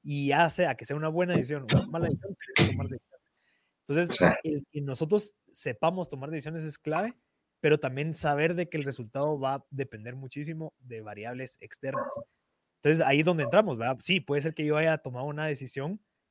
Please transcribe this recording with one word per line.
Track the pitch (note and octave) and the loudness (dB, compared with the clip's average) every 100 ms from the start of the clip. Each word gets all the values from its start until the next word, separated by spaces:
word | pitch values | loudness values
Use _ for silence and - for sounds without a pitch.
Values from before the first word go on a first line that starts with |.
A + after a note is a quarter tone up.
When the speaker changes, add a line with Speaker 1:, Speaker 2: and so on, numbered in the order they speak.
Speaker 1:
Y | D3+ C#3+ C#3 | -4 -2 2
ya | C#3 E3+ | 6 4
sea | - F3 B2 | 4 0 0
que | |
sea | C3 | -6
una | C#3+ D#3 | -4 -2
buena | D#3+ F3+ | 0 2
decisión | F3 B2+ D3 | 2 2 -4
o | C3 | 2
una | - - | 2 2
mala | - E4+ | -2 -2
decisión, | - G4 - | -2 -6 -14
tenés | - G4 | -4 4
que | - | 4
tomar | G#3+ - | 4 -4
decisiones. | C3 _ - _ _ _ _ _ _ | -6 _ -20 _ _ _ _ _ _
Entonces, | - D3 F3 | -2 0 2
Speaker 2:
Exacto. | - F3+ E3+ | 6 6 4
Speaker 1:
el | D#3+ D3+ C#3 | 0 -4 -4
que | D3 | -6
nosotros | C#3 C3 D#3 G#3 G#3 _ _ | -4 -2 2 2 0 _ _
sepamos | - D3 A#2 D#3+ F#3 E3+ | -8 -6 0 0 0 -6
tomar | C3+ C#3 | -6 -6
decisiones | D#3+ C#3 E3 | -6 -6 -6
es | D#3 C#3+ | -6 -6
clave, | - D#3 G#3+ - _ _ _ _ | -2 0 -2 -6 _ _ _ _
pero | D3+ D3+ | 4 4
también | C#3+ B2+ D#3 | 4 -2 -4
saber | D#3 D#3 C#3+ D#3+ | -2 0 2 2
de | F3 F3 | 2 -2
que | D#3+ | -2
el | |
resultado | C#3 C3 A2 C#3 D3 D3 | -4 -6 -8 -2 -2 0
va | C3 | -2
a | C#3 _ | -4 _
depender | C3+ C#3 A2 A2+ | -8 -8 -8 -12
muchísimo | B2+ C3+ C#3+ D3 D#3+ D#3 _ | -12 -12 -10 -8 -8 -10 _
de | B2 A#2 | -14 -12
variables | G#2 G2+ A2 B2 B2+ - | -12 -10 -10 -8 -10 -12
externas. | - - - - C#5+ C#5+ C#5+ _ _ _ _ _ | -18 -10 -6 -4 -6 -8 -14 _ _ _ _ _
Entonces, | D3 D#3+ | 2 4
ahí | C#3 C#3+ | 4 4
es | |
donde | D#3+ E3+ | 4 2
entramos, | C3 E3+ G#3+ A#2+ | 4 4 4 0
¿verdad? | A#2 C3 | -2 -4
Sí, | - F#3+ | -2 -2
puede | - C#3+ | 0 -2
ser | D3+ | -2
que | D#3+ | -2
yo | D3+ D3+ | 0 2
haya | D#3+ D#3 | 4 2
tomado | - B2 C#3 | -2 -6 -6
una | D3 D#3 | -4 -4
decisión, | C#3 C3 - C#3+ G#3 _ _ _ | -4 -6 -6 -6 -8 _ _ _